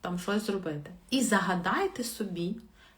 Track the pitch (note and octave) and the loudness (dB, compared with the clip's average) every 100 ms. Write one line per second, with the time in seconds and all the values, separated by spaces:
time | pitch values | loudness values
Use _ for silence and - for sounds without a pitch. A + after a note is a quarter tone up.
0 | F#3 F3+ - G#3 G#3 G3 F3 D3 D3 - | -4 -4 0 0 0 -2 -2 -6 -8 -16
1 | - C4 A3+ G3 F3 F3+ F3+ C4+ G4 - | -2 2 4 4 4 2 2 2 0 0
2 | A#3+ - G3 F3 F3 A3+ - - - | -6 -4 -4 -2 -2 -4 -10 -20 -20